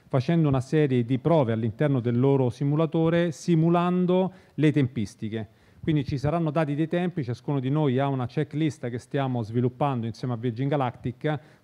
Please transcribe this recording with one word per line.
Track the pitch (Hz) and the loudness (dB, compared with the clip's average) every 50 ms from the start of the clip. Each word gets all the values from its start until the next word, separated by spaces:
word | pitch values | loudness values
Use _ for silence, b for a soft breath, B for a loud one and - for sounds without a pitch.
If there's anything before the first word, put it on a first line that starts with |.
| B B | B B
facendo | - 135 123 - 170 165 160 147 | -2 -2 0 2 2 2 2 2
una | 135 135 | 2 0
serie | 127 - - 156 151 143 127 123 120 | 0 0 0 2 2 2 2 0 0
di | 113 135 127 | 0 -2 0
prove | - 156 170 160 135 113 117 | 2 2 2 4 4 2 0
all'interno | 110 113 117 101 - 156 147 143 127 | 0 -2 -2 -2 0 0 0 0 0
del | 110 120 117 120 | 0 0 0 2
loro | 127 139 139 139 135 123 | 2 2 4 2 2 0
simulatore, | 117 - 143 143 147 156 165 156 - 165 160 165 165 170 170 175 | -2 -2 -2 -2 0 0 0 0 0 0 0 2 2 2 0 -2
simulando | 156 - - - 175 160 160 170 170 175 175 180 180 180 180 175 180 185 190 185 185 B B B B | -4 -4 -2 0 2 4 4 4 4 2 2 2 0 0 2 2 2 2 2 0 -4 B B B B
le | B 143 156 143 | B 2 2 4
tempistiche. | 151 139 123 - 123 104 98 - - - 110 104 113 107 - b b b b b b | 4 2 0 0 -4 -6 -6 -6 -10 -10 -8 -8 -8 -8 -10 b b b b b b
Quindi | b - 156 151 131 | b -2 0 0 0
ci | - - 131 | -2 -4 -2
saranno | 123 147 156 170 170 156 | -2 -2 0 0 0 0
dati | 139 165 160 139 147 | 0 0 0 0 0
dei | 143 160 160 | -2 -2 -2
tempi, | 175 175 180 185 - - 135 | 0 -2 -2 -2 -4 -4 -6
ciascuno | 113 123 - - - 147 139 | -6 -6 -6 -4 -4 -2 -2
di | 123 131 | 0 0
noi | 143 156 156 143 123 127 | 0 0 2 2 2 0
ha | 139 139 | 0 0
una | 139 131 123 | -2 -4 -4
checklist | 123 - 160 147 - - 147 160 156 127 - - 123 | -4 -4 -4 -4 -4 -2 -2 -2 -2 -2 -4 -8 -8
che | 117 120 | -8 -8
stiamo | - - - 143 135 131 127 123 113 | -8 -6 -4 -2 -2 -2 -2 -4 -4
sviluppando | 101 113 123 120 127 123 - 147 143 135 120 110 | -2 0 0 0 0 0 0 -2 -2 -2 -2 -4
insieme | 113 110 - - 131 120 | -6 -6 -6 -6 -6 -4
a | 113 | -4
Virgin | 113 127 113 110 135 139 | -4 -4 -4 -2 -2 -2
Galactic | 151 147 131 123 - - - 131 117 - - 151 151 147 B B B B | 0 0 0 -2 -4 -6 -8 -8 -8 -4 -4 -4 -4 -4 B B B B